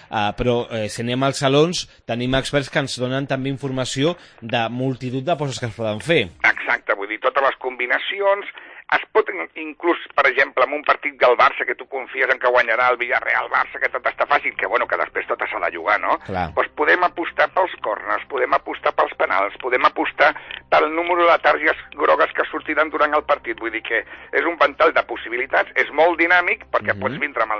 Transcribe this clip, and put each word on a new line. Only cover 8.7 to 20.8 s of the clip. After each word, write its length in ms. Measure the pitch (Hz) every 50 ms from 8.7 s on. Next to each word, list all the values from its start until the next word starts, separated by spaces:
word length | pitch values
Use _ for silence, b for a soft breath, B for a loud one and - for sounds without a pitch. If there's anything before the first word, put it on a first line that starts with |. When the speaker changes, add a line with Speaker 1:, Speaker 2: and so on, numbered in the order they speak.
| B B B B
Speaker 2:
es 120 | - 160 - - -
pot 160 | 220 208 -
in-, 220 | 208 175 165 - - 170 156 156
inclús, 300 | 151 - - 175 170 - - - -
per 100 | - 139 135
exemple, 340 | 127 127 139 139 127 - 127
amb 80 | 131 143
un 100 | 151 143
partit 300 | - 139 - - 147 143 123
del 160 | 135 127 120
Barça 300 | 110 123 139 - - 139
que 80 | 123 120
tu 100 | - 127
confies 380 | - - 135 123 107 - 135 131 123 131
en 60 | 127
que 100 | - 123
guanyarà 400 | 123 123 120 117 113 117 127 123
el 80 | 127
Villarreal-Barça, 840 | 120 123 120 127 120 - 120 120 120 123 117 131 135 131 - - 131
que 120 | 131 123
tot 120 | - 127 -
està 180 | 113 - - 123
fàcil, 300 | - 143 147 - 139 113
que, 80 | - 98
bueno, 200 | 95 104 123 120 -
que 80 | 98
després 300 | 87 80 - - - 92 -
tot 100 | 120 - -
s'ha 160 | 92 107 104
de 160 | 90 85 82
jugar, 240 | 85 80 95 104 98
no? 160 | 85 98 135 165 -
Speaker 1:
Clar. 300 | - 98 90 87 80 -
Speaker 2:
Doncs 160 | 120 127 - _
podem 300 | - 151 151 170 175 180
apostar 460 | 175 - - 165 - - - 151 151 -
pels 220 | 185 190 170 - - -
corners, 420 | 117 104 - - 101 104 - - -
podem 240 | - 127 127 135 151
apostar 400 | - - - - - - 151 -
pels 160 | - 151 147 - -
penals, 340 | 160 156 - 95 98 101 - -
podem 240 | - 131 120 131 143
apostar 480 | 151 - - 156 - - - 139 151 - B B B B B B B
pel 180 | - 160